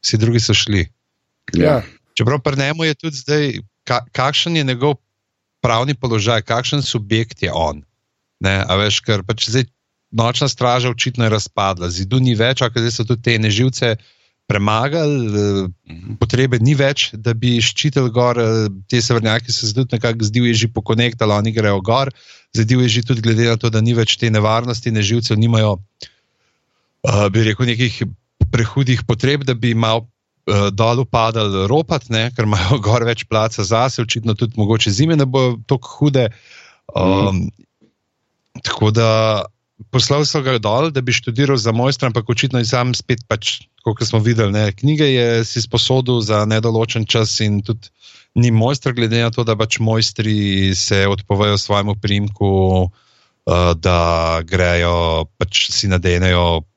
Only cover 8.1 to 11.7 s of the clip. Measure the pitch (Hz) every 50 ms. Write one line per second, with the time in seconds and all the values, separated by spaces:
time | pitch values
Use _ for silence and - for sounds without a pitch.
8.1 | _ _ _ _ _ _ - 95 98 98 98 - 92 98 101 107 101 - - -
9.1 | 110 101 92 95 113 110 - - 107 131 127 - _ _ _ _ _ _ _ _
10.1 | - 113 113 120 120 - 151 135 - - 127 123 120 127 123 127 120 117 - 135
11.1 | 123 - 117 110 107 107 101 - _ - 101 98